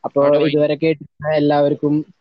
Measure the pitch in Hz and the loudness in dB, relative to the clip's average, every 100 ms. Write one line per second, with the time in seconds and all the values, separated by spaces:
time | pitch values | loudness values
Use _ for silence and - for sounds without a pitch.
0 | - 139 143 147 160 151 147 147 160 151 | -4 0 2 2 2 0 0 0 -2 -4
1 | 147 _ 147 156 147 147 147 147 147 151 | -8 _ -4 0 2 2 0 0 -2 -2
2 | 156 _ | -4 _